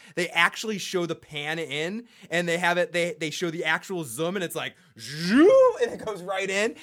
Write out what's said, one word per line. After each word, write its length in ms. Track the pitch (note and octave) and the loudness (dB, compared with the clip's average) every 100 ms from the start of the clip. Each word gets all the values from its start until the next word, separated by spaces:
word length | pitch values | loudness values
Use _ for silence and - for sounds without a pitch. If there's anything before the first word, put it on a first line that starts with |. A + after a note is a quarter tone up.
| - | -12
they 140 | E3 F3+ | -6 -2
actually 480 | E3+ E3+ - A3 G3+ | 2 2 2 -8 -6
show 300 | - F#3 E3+ | -4 -4 -2
the 80 | |
pan 440 | E3 - D3+ D3 E3 | -6 -10 -10 -6 -6
in, 460 | D3+ C#3+ E3 G#3+ A#3+ _ - | -6 -4 -6 -8 -12 _ -6
and 160 | E3+ F3 | -2 0
they 120 | E3+ | 0
have 180 | F3 F3 | 2 2
it, 160 | F3 | 0
they, 240 | E3+ E3+ D#3 | -2 -4 -4
they 120 | D#3+ | -6
show 180 | - F3 | -4 -6
the 140 | D#3+ | -4
actual 400 | D#3+ E3 - F#3 | -2 -2 -2 -8
zoom, 320 | D3 A2+ E3 G3 | -8 -6 -4 -4
and 80 | |
it's 100 | E3+ | -6
like, 200 | D#3+ C3 - _ - | -6 -10 -12 _ -20
"Zhoo," 500 | A2+ D3 E3+ A#3 F4+ C5 B4+ A4 | -14 -8 2 6 8 8 6 4
and 80 | A#3 | -2
it 140 | G3+ | -4
goes 180 | A3 G3+ | -8 -8
right 260 | F3+ F#3+ F#3+ | -6 -4 -2
in. 260 | G3 A3 - | 0 -2 -4